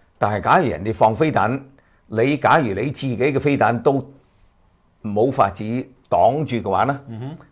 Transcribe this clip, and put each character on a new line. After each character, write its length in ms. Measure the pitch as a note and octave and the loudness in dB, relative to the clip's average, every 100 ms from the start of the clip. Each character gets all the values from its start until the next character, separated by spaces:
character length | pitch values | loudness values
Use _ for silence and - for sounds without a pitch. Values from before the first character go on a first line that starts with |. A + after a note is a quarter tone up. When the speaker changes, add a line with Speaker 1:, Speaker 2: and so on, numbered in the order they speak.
| _ - | _ -4
Speaker 1:
但 140 | G#2 | -2
係 80 | G#2 | 0
假 140 | A2 E3 | 2 2
如 100 | C#3 | 2
人 160 | D#2 | -2
哋 80 | G#2 | -4
放 220 | - A2+ | 2 2
飛 160 | G#2+ D#3 | 2 0
彈， 280 | G#2 G#2 C#3 - _ _ _ - | 0 0 -2 -10 _ _ _ -8
你 300 | A2 C3 C#3 | -2 0 2
假 220 | A2 D#3 | 2 2
如 80 | A#2+ | 2
你 200 | F#2+ C3+ | -2 -4
自 200 | - C#3 | -4 -4
己 100 | A#2 | -2
嘅 220 | C#3 C3 | 0 0
飛 180 | D3 C#3 | 0 2
彈 240 | A2 A#2 | 2 2
都 220 | C#3 D3+ - - _ _ _ _ _ _ _ _ | 0 0 -4 -16 _ _ _ _ _ _ _ _
冇 280 | A2 G2+ C3+ | -4 0 0
法 180 | C3 G2+ | 2 0
子 140 | - G#2+ B2 - _ - | -2 -6 -6 -8 _ -2
擋 360 | F2 G2+ C#3+ | 2 2 2
住 120 | D#3+ A#2 | -2 -4
嘅 120 | G2 | -2
話 140 | F#2+ | 0
呢， 160 | A#2+ C#3 C3+ | 0 -4 -8
Speaker 2:
嗯 120 | A2 | -12
哼。 160 | C3 E3 - | -12 -14 -20